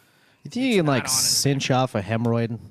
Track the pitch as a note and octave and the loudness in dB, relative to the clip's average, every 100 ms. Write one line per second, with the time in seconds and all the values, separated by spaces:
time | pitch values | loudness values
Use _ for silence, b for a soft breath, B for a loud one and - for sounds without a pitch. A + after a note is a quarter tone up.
0 | b b b b D3 A#3 C4 G#3 D3+ C3 | b b b b -10 -4 2 2 4 0
1 | - - - - C#3 C#3 - B2+ C3 A2 | 0 -2 0 0 2 0 0 0 0 -2
2 | F#2+ A2+ A#2 A#2 A2+ A2+ - | -2 -2 0 0 -2 -6 -12